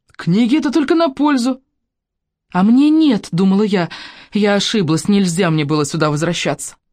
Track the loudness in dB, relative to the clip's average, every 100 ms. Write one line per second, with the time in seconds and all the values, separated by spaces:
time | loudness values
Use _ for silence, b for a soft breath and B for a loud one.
0 | _ -10 -2 0 2 0 0 0 0 0
1 | -2 0 0 0 -2 -6 _ _ _ _
2 | _ _ _ _ _ 0 4 4 4 4
3 | 2 0 -2 -2 2 2 0 -2 -4 B
4 | B B B -2 0 0 0 -2 0 -2
5 | 0 0 0 0 0 0 0 -2 -2 -2
6 | -2 -2 -2 -4 -4 -6 -10 -18 _